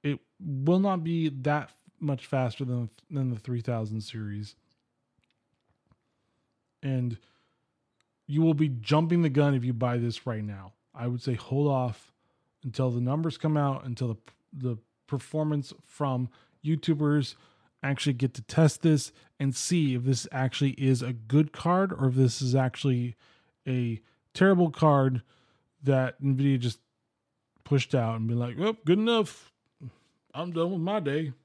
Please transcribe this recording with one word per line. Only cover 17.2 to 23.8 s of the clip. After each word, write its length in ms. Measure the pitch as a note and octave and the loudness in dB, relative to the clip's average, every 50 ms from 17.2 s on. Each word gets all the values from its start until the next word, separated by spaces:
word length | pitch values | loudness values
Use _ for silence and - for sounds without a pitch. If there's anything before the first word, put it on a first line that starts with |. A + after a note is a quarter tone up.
| C3+ - - _ _ _ _ _ _ _ _ _ | 0 -2 -8 _ _ _ _ _ _ _ _ _
actually 320 | - C#3 C#3 - - D3 C3 | -4 -4 -4 0 0 0 0
get 220 | A#2+ C3+ B2+ - | 2 -2 -2 -2
to 80 | - A2+ | -6 -14
test 400 | - - D#3+ E3 D3 - - - | -2 4 4 4 4 4 4 2
this 280 | E3 D#3 C#3 - - _ _ _ _ _ _ | 4 4 4 0 -6 _ _ _ _ _ _
and 160 | C#3+ C3+ B2 | -4 -2 -2
see 400 | - - - F3+ F3 D3+ C#3 B2+ | -2 -2 0 2 2 2 2 0
if 80 | B2 A#2+ | 0 0
this 240 | C3+ C3 A#2 - - | 0 0 0 -2 -6
actually 400 | - C3 C3 C3 - - C#3+ C#3 | -4 -2 -2 -2 0 0 0 0
is 300 | B2+ - C3+ C3 C3 A#2+ | 0 0 2 2 2 2
a 100 | A#2+ B2 | 0 -6
good 400 | B2 A2+ A2 A2 C3+ D3 D#3 D3 | -8 -10 -4 2 4 4 4 2
card 400 | - - - E3 F3+ F#3 G3 F#3 | -2 -4 0 2 2 2 2 0
or 160 | - - C3+ | 0 0 0
if 60 | C3 B2 | 2 4
this 260 | C3 C3 A#2+ - - | 4 4 4 2 0
is 140 | C3+ B2 B2 | -2 0 2
actually 600 | C3+ C3 B2+ - - - C#3 B2+ A#2+ A#2+ B2 A2 _ _ _ _ _ _ _ _ _ _ | 2 2 0 -2 -2 -2 0 0 0 -2 -6 -8 _ _ _ _ _ _ _ _ _ _
a 320 | C3+ B2+ B2 | -4 -2 -2